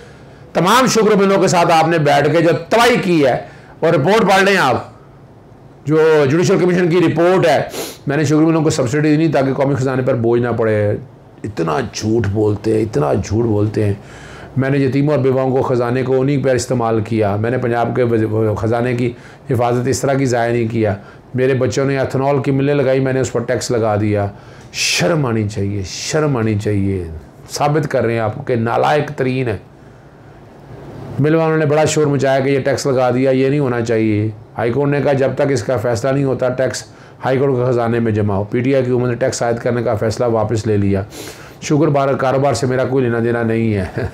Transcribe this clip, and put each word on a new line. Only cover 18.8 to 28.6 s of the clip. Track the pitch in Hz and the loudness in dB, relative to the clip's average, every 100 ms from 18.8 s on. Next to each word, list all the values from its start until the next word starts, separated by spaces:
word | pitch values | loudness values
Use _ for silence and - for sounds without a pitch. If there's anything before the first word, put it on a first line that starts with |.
| 123 | -2
की | 120 123 120 - - - | -2 -4 -6 -16 -18 -4
हिफाजत | 120 120 123 127 | 0 0 0 -2
इस | 123 | -2
तरह | 139 | 0
की | 135 135 | 0 0
ज़ाया | 120 117 | 0 0
नहीं | 120 113 | 0 -2
किया। | 117 104 98 - - - 123 | 0 -2 -2 -8 -20 -10 -2
मेरे | 131 | 0
बच्चों | 131 127 143 | 0 0 0
ने | 135 139 | -2 -2
एथेनॉल | 127 131 139 143 | -2 -2 0 0
की | 143 | 0
मिलें | 135 139 | 0 0
लगाई, | 143 131 135 | 0 2 0
मैंने | 131 131 | 0 -2
उस | 120 | -2
पर | 120 | -4
टैक्स | 117 120 - | -2 -4 -2
लगा | 120 110 104 | -2 0 0
दिया। | 104 104 101 - - - - | 0 0 -2 -8 -20 -20 -14
शर्म | - - - 175 165 127 | -6 -4 -2 0 0 0
आनी | 113 101 | -2 -2
चाहिए, | 104 98 101 | -4 -4 -6
शर्म | 90 - - 156 151 123 | -8 -10 -4 -2 0 0
आनी | 110 104 | 0 0
चाहिए। | 107 101 98 95 82 80 - - - | -2 -2 -2 -4 -6 -12 -16 -20 -14
साबित | - 143 151 - | -2 0 0 0
कर | 131 | -2
रहे | 113 | 0
हैं | 117 | -2
आपको | 107 - | -2 -4
कि | - | -4
नालायक | 120 | -2